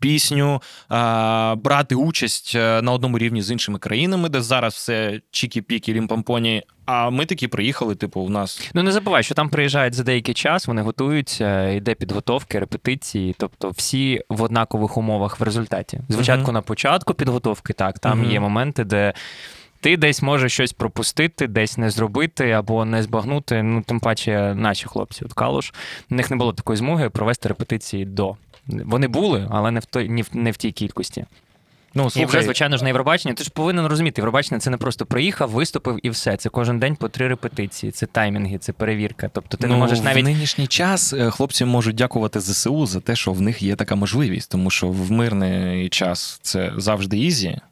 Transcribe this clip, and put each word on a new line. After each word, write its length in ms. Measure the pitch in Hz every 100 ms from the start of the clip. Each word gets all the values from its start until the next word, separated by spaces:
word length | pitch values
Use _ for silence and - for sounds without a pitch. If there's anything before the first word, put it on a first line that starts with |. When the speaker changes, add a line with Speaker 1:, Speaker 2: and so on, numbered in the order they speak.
Speaker 1:
пісню, 640 | 139 151 - 143 143 139 - - -
е, 40 | 117 117 113 113 110 113
брати 400 | 110 107 143 139
участь, 580 | 127 151 165 117 - -
е, 280 | 120 113 113
на 100 | 120
одному 260 | 123 127 120
рівні 240 | 117 113
з 80 | 98
іншими 280 | 117 - 101
країнами, 500 | - 110 175 190 170
де 140 | 139
зараз 320 | 117 131 117
все 460 | - - 113 110 107 -
чікі-пікі, 600 | - 131 120 101 117 -
лімпампоні. 680 | 113 110 113 107 120 113 110 - _ -
А 240 | 123 120
ми 160 | 127 160
такі 220 | 180 123
приїхали, 460 | - 104 131 117
типу, 300 | 98 101 -
в 60 | 95
нас 400 | 101 98 - -
Speaker 2:
Ну, 80 | 170
не 100 | 185
забувай, 300 | 196 202 165
що 120 | 113
там 140 | 151 151
приїжджають 460 | 147 143 143 131
за 80 | 120
деякий 320 | 123 123 117
час, 320 | 120 143 175 -
вони 160 | 117
готуються, 840 | 107 - 135 151 139 - 107 98 95
йде 260 | 101 101
підготовки, 640 | - 92 98 - 123 - 107
репетиції, 760 | 95 - - 135 - 107 92 92
тобто 320 | 160 - 98
всі 520 | 90 - 131 135 127 -
в 140 | 107
однакових 540 | 113 113 113 110 107 -
умовах 440 | 110 107 101 -
в 20 |
результаті. 580 | 107 107 110 95 - - -
Звичайно, 340 | 107 120 131
Speaker 1:
Мгм. 100 | 135
Speaker 2:
на 80 | 117
початку 520 | - 110 139 175 -
підготовки, 580 | - 135 123 120 107 -
так, 260 | - 95 92
там 220 | - 113
Speaker 1:
Мгм. 100 | 117
Speaker 2:
є 100 | 104
моменти, 440 | 101 104 135 139
де 280 | 107 104 101 - - - - - - _
ти 160 | 143 170
десь 260 | 151 143
можеш 300 | 139 143 127
щось 200 | - 127
пропустити, 760 | - 113 - 113 - 160 - 135
десь 320 | 104 107 -
не 120 | 113
зробити 600 | 104 113 107 160 - 127
або 340 | 110 104 113
не 180 | 110 113
збагнути. 600 | 107 113 107 143 143 117
Ну, 200 | 110 113 104
тим 140 | 117
паче 540 | 117 110 - 104 101
наші 320 | 101 107 98 -
хлопці, 380 | 107 101 -
от 80 | 110
Калуш, 400 | - 117 139 - - - - -
в 40 |
них 160 | 123 120
не 60 | 131
було 160 | 120
такої 240 | 98 - 107
змоги 340 | 123 165 127
провести 380 | - 107 123 107
репетиції 560 | 104 113 113 - 101
до. 320 | 98 98 98 104 _ - -
Вони 420 | 107 - 123 135
були, 400 | 123 202 127 98
але 200 | 107 107
не 100 | 117
в 40 |
той, 240 | - 127 110
не 140 | 117
в, 60 | 110
не 180 | 120 117
в 60 | 107
тій 160 | 113
кількості. 520 | - 104 - - - - _ _ _ _ _ _
Speaker 1:
Ну, 120 | 135 135
Speaker 2:
І 40 |
Speaker 1:
слухай, 160 | 131 147
Speaker 2:
вже, 160 | 160
звичайно 340 | 110 123 147 139
ж, 60 |
на 60 | 131
Євробачення. 460 | 127 131 170 -
Ти 100 | 120
ж 60 | 143
повинен 360 | - 160 180 156
розуміти, 340 | 151 165 -
Євробачення — 400 | 107 123 143 117
це 100 | 135
не 60 | 123
просто 300 | - 113 110
приїхав, 440 | 120 165 196 135
виступив 480 | 110 165 143 - 113
і 80 | 123
все. 260 | 113 - 101
Це 120 | -
кожен 300 | - 120 120
день 180 | 127 151
по 120 | 113
три 200 | - 131
репетиції, 640 | 127 120 - 98 - 104
це 140 | - 113
таймінги, 520 | - 107 101 101 98
це 140 | -
перевірка. 580 | - 107 107 104 - 104
Тобто 240 | - - -
ти 100 | 123
не 60 |
Speaker 1:
ну, 60 | 123
Speaker 2:
можеш 220 | 123 117
навіть 220 | 131 131
Speaker 1:
в 20 |
нинішній 420 | 135 151 151 - 135
час, 460 | - 175 190 -
е, 180 | 139 117
хлопці 340 | - 135 -
можуть 320 | 123 123 113 110
дякувати 440 | 123 120 107 107
З 100 | 95
С 200 | 101 -
У 160 | 147 135
за 140 | 92
те, 160 | - 117
що 160 | -
в 80 | 92
них 220 | 98 117
є 140 | 98 101
така 180 | -
можливість, 560 | 101 98 113 139 90 -
тому 200 | 92 92
що 180 | - 90
в 220 | 92 92
мирний 760 | 110 117 104 95 92 92 92 92
час 520 | - 92 87 - -
це 300 | - 95 90 104
завжди 420 | 98 107 98 104
ізі, 400 | 151 156 92 80 -